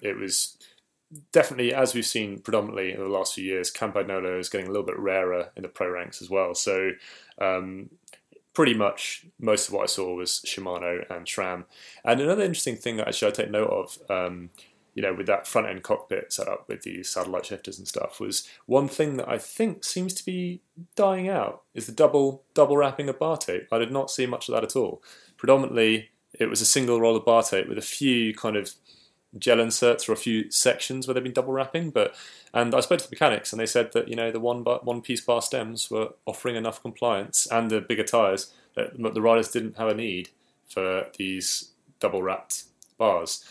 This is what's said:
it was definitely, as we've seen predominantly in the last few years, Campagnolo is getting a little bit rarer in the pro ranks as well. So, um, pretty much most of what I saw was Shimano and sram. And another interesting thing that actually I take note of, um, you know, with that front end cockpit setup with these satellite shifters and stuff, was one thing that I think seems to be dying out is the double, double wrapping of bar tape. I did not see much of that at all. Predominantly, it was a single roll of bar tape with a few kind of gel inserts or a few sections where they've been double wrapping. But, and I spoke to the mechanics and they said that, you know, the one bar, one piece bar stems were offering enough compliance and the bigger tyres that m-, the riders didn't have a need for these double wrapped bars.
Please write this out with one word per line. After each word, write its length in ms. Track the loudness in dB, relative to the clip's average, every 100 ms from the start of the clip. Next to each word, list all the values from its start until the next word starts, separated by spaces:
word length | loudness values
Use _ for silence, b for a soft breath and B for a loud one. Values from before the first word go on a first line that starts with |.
it 160 | -6 -4
was 400 | -2 -2 -2 -6 b b _ _ _ -20 2
definitely, 440 | 4 4 0 -2
as 200 | 2 2
we've 120 | 2 -2
seen 320 | -2 -4 -6
predominantly 540 | 0 0 0 -4 -4
in 60 | -4
the 80 | -2
last 280 | -2 -2
few 100 | -4
years, 260 | -4 -2 -4
Campagnolo 680 | -4 -4 -2 -2 -2 -2 -4
is 100 | -4
getting 180 | -6 -4
a 40 |
little 160 | -4 -4
bit 120 | -4
rarer 520 | 0 0 0 -2 -4 -10
in 60 |
the 60 | -14
pro 220 | -6 -4
ranks 320 | -4 -8 -12
as 80 | -4
well. 240 | 0 0
So, 380 | -2 0 0 0 -4 B B B -4
um, 520 | -2 -2 -4 -12 -16 _ -20 -20 _ -20 _
pretty 200 | 2 4
much 520 | 4 0 0 -8 -10 -14 -6
most 300 | 0 2 0
of 60 |
what 80 | -2
I 40 | -2
saw 280 | -2 -2
was 280 | -4 -4 -4 -4
Shimano 640 | -6 -6 -4 -4 -4 -6
and 160 | -10 -8
sram. 380 | -4 -4 -6 -10 B B B
And 160 | 2 2
another 220 | 4 2
interesting 340 | 2 0 -4 -4
thing 200 | -4 -4
that 120 | -2
actually 200 | 0 0
I 40 |
take 180 | 0 -2
note 200 | 0 0
of, 280 | 0 -4 -10 -4
um, 400 | -2 -2 -6 -14 -20 b b _
you 80 | -4
know, 120 | -2
with 120 | -2 0
that 200 | 0 2
front 220 | 0 0
end 140 | -6
cockpit 500 | -2 -4 -2 -6 -6
setup 360 | -6 -4 -6 -8
with 140 | -10
these 260 | -10 -10 -8
satellite 380 | -6 -4 -4 -6
shifters 320 | -10 -10 -12
and 100 | -8
stuff, 320 | -6 -6 -6
was 260 | -4 -4 -6 B 2
one 220 | 2 2
thing 280 | 0 -2 0
that 120 | -4
I 100 | -4
think 460 | -6 -2 -2 -2
seems 280 | -6 -4 -4
to 100 | -4
be 360 | -6 -6 -6 -8 _ -20 -12 2
dying 320 | 2 4 0
out 340 | 0 -2 -6 _
is 120 | -12 -8
the 60 |
double, 520 | 6 6 8 2 0 _
double 240 | 4 6 6
wrapping 320 | 4 0 -6
of 100 | -2
bar 200 | -2 -2
tape. 300 | -2 -4 -2
I 60 | 0
did 120 | 0
not 200 | -2 -2
see 160 | -2 -2
much 220 | -2 -2
of 60 |
that 100 | -2
at 120 | 0 0
all. 260 | -2 -4 b b b -4
Predominantly, 720 | 6 6 6 4 4 4 -2 _ _ -2
it 80 | 0
was 140 | 2
a 60 | 4
single 340 | 4 4 4
roll 160 | 6 4
of 80 |
bar 180 | 6 6
tape 260 | 6 0 0
with 100 | -4
a 40 |
few 520 | -6 0 2 4 2
kind 220 | -2 -2 -2
of 160 | -4 -10 b b b b _ -4
gel 220 | 4 6
inserts 500 | 6 4 4 4 0
or 20 |
a 40 | -2
few 340 | 0 0 0
sections 560 | 2 4 2 -2 -6 -2
where 80 |
they've 80 | -4
been 100 | -2
double 220 | -2 -2
wrapping. 340 | -2 -2 -4 -2
But, 260 | 0 0 B B B B
and 220 | 0 2
I 60 | 2
spoke 180 | 2 0
to 100 | 0
the 60 |
mechanics 360 | 2 2 4 -2
and 80 | -4
they 60 |
said 280 | 0 0 2
that, 160 | 0 -2
you 60 |
know, 160 | -2 -2
the 100 | -2
one 220 | -2 -2
bar, 180 | 0 -2
one 180 | -2 -6
piece 220 | -4 -4
bar 180 | 0 0
stems 500 | 2 -4 -4 -6 -4
were 200 | -2 -4 -6 -10
offering 280 | -6 -4
enough 280 | -4 -4 -6
compliance 640 | -12 -2 0 0 0 -2 0
and 200 | 0 2
the 100 | 0
bigger 240 | 0 -2
tyres 480 | 2 4 4 2 -4 b b
that 160 | -6 -6
m-, 220 | -4 -4
the 80 | 2
riders 280 | 4 4 2
didn't 280 | -2 -4 -4
have 100 | -2
a 60 |
need 340 | -2 -2 -6 -10 _ _ _ -10
for 380 | -4 -2 -2 -4 -6
these 540 | -6 -4 -4 -4 -8 _ _ -2
double 240 | -2 0
wrapped 420 | -2 -4 -6 -10 -10 _ -18 0
bars. 440 | 2 4 0 -8 B